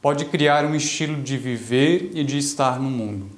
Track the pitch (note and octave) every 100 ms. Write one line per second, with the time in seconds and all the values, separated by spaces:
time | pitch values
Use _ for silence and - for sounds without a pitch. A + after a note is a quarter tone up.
0 | C#3+ C#3+ C#3+ D3 D3 D3 D3+ D#3 D3 -
1 | D3+ D3+ C3 C3+ B2 A#2 G#2+ B2+ D3 F3
2 | F3+ D#3+ C#3 C#3+ C#3+ - C3+ B2+ C3+ B2+
3 | G#2+ G2+ F#2+